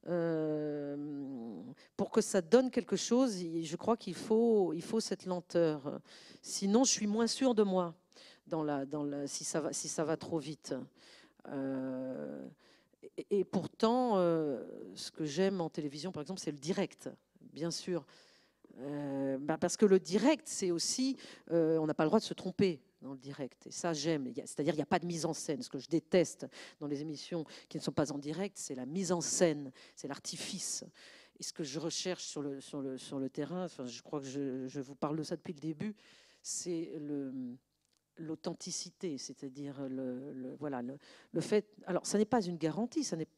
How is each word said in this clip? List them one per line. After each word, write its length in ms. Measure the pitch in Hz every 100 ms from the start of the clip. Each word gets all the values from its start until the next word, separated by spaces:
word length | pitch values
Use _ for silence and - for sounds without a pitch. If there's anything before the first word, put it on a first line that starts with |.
| -
Euh, 880 | 175 165 160 156 151 151 147 143 143 147 143 135 135 117 95 110 - - -
pour 160 | 196
que 80 | -
ça 220 | 202 196
donne 280 | 165 240 262
quelque 260 | - 180 190
chose, 420 | - 240 262 190
il, 240 | 170 165 165
je 120 | 170
crois 180 | - 226
qu'il 200 | - 170
faut, 580 | - 220 233 220 175
il 80 | 160
faut 180 | - 226
cette 260 | - 185 185
lenteur. 760 | 180 - 175 165 151 147 - - - - -
Sinon, 420 | - - 196 214
je 80 | 262
suis 160 | - 208
moins 200 | 208 233
sûre 280 | - 262 220
de 80 |
moi 320 | 202 185 175 165 _ - - - -
dans 160 | 165
la, 220 | 151 143 139
dans 180 | 151
la, 240 | 143 143 143
si 180 | - 156
ça 160 | 170
va, 100 | 143
si 160 | - 156
ça 160 | -
va 140 | 156 156
trop 220 | - 165
vite. 360 | 139 151 - 131 131 _ - - - _ -
Euh, 1000 | 143 135 135 131 127 131 127 73 69 65 - _ _ _ _ - -
et, 220 | - 202
et 40 | 185
pourtant, 680 | 185 165 - 220 247 247 196
euh, 460 | 175 165 151 123 - 52 92 95
ce 140 | -
que 140 | -
j'aime 380 | 156 143 190 190
en 80 | 160
télévision, 420 | - 147 143 180
par 100 | 175
exemple, 200 | 147 185
c'est 100 | -
le 80 | 147
direct, 500 | 139 202 180 - - - _ _
bien 320 | - - 165
sûr. 340 | 160 - 170 131 - - _ _ _ - -
Euh, 580 | 127 147 143 139 135 135
bah, 180 | 147 156
parce 200 | 175 -
que 80 | 208
le 140 | 190
direct, 480 | - 190 247 302 -
c'est 240 | - 185
aussi, 440 | 170 - - 262 262 - - -
euh, 260 | 170 160 160
on 80 | 156
n'a 80 |
pas 100 | 151
le 60 | 156
droit 100 | 214
de 60 | -
se 80 |
tromper 480 | - 185 - 196 147 _ _
dans 100 | 131
le 80 | 135
direct. 480 | 135 139 127 _ -
Et 40 |
ça, 200 | - 175
j'aime. 340 | 156 147 160 127
Il 100 | 117
y 40 |
a, 60 | -
c'est-à-dire, 260 | - 151
il 40 | 151
n'y 60 |
a 40 | -
pas 100 | 180
de 80 | 175
mise 200 | 165 165
en 80 |
scène. 280 | 156 - 139
Ce 80 | 123
que 80 | 139
je 120 | -
déteste 580 | 165 - 185 160 - 131 - - -
dans 80 | 147
les 140 | 139
émissions 420 | 156 143 - 165 151 - -
qui 100 | -
ne 60 |
sont 80 | -
pas 220 | 139 147
en 40 | 143
direct, 400 | 143 165 202 -
c'est 180 | - 131
la 100 | 127
mise 260 | 170 175
en 80 | 175
scène, 520 | 156 - 175 147 139 - -
c'est 140 | - 131
l'artifice. 800 | 139 - 160 - 196 - - - - - - - _
Et 60 |
ce 80 | -
que 120 | -
je 160 | 151 143
recherche 440 | 160 - 180 175
sur 180 | - -
le, 200 | 143 139
sur 180 | - 147
le, 160 | 135 131
sur 220 | - 139
le 100 | 135
terrain, 360 | - 147 175 180
enfin, 200 | - 123
je 160 | 117
crois 200 | - 151
que 40 | 135
je, 420 | 135 139 127 131
je 120 | 143
vous 160 | 131 139
parle 220 | 147 160
de 60 |
ça 120 | 147 165
depuis 180 | -
le 60 | 156
début, 360 | 160 151 208 202 - - - _
c'est 520 | - - 175 165 170 156
le, 360 | 147 147 135 131 123 123 _ _ _ _ _ -
l'authenticité, 1000 | 160 160 - 165 - - 180 _ 185 135
c'est-à-dire 640 | - 135 139 131 143 135 135
le, 420 | 131 131 127 139
le, 220 | 131 127 135
voilà, 260 | 147 135
le, 160 | 123 143 - - -
le 80 | -
fait. 260 | 160 214 - - -
Alors, 220 | 180 -
ça 100 | 208
n'est 80 | 214
pas 160 | 247
une 160 | 180 170
garantie, 460 | 160 165 240 320
ça 140 | 269 165
n'est 100 | 156